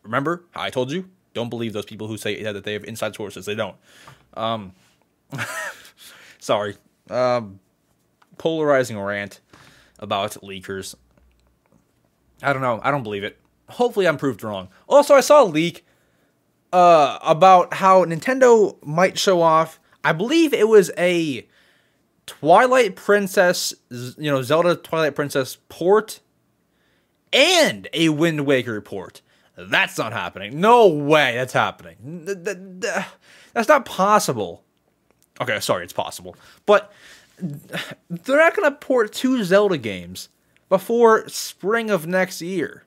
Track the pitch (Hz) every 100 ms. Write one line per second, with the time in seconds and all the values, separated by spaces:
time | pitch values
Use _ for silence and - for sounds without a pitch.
0 | 104 127 143 175 _ - 98 131 127 170
1 | 185 _ _ 107 117 117 117 104 101 107
2 | 107 107 107 101 107 101 101 104 - 113
3 | 110 107 101 95 92 107 101 - _ _
4 | - - _ - 113 113 95 _ _ _
5 | _ _ _ - - 640 622 - - _
6 | - - - _ - 113 104 101 _ _
7 | _ 113 127 123 104 95 _ _ _ _
8 | _ _ _ - 165 160 147 139 110 107
9 | 98 101 101 - _ - - _ _ _
10 | 101 101 104 - 98 95 92 98 95 -
11 | _ _ _ _ _ _ _ _ _ _
12 | _ _ _ _ 135 131 131 107 131 143
13 | 110 104 98 _ _ _ _ - 240 214
14 | 180 143 139 113 110 98 92 _ - 277
15 | 277 285 - 294 220 151 165 - _ _
16 | _ _ _ _ _ _ _ 180 175 160
17 | 135 98 143 160 185 185 - 143 190 190
18 | 165 160 - 262 254 226 196 - - 156
19 | 185 - - 180 165 160 160 - _ _
20 | 151 160 233 330 320 - 214 220 165 -
21 | 180 175 165 117 - _ _ _ _ _
22 | _ _ - - 147 190 254 254 214 185
23 | - 202 196 202 180 185 - - _ 123
24 | 127 127 151 139 123 156 175 165 - 160
25 | 151 - 143 143 127 - _ - 170 208
26 | 214 - _ _ _ _ _ _ _ _
27 | _ _ _ 233 311 359 247 101 92 147
28 | 165 147 170 151 139 131 120 107 - 98
29 | 85 - _ _ _ - 90 156 185 -
30 | 117 110 90 95 101 143 208 247 208 147
31 | 143 156 135 120 127 131 104 - 82 82
32 | 113 175 160 196 180 180 190 185 208 180
33 | - - _ - _ - 214 - - -
34 | 196 208 - 120 90 85 _ _ _ _
35 | _ _ _ - 131 104 - 95 87 -
36 | - - 90 - _ _ - 208 - _
37 | - - _ _ 175 143 - 160 - -
38 | _ 170 - 285 330 330 302 285 - 254
39 | 214 - 254 254 180 196 208 160 107 92
40 | 87 92 - _ _ _ _ 185 - 233
41 | 233 220 - - - - 180 233 220 190
42 | 160 185 185 - 165 190 131 -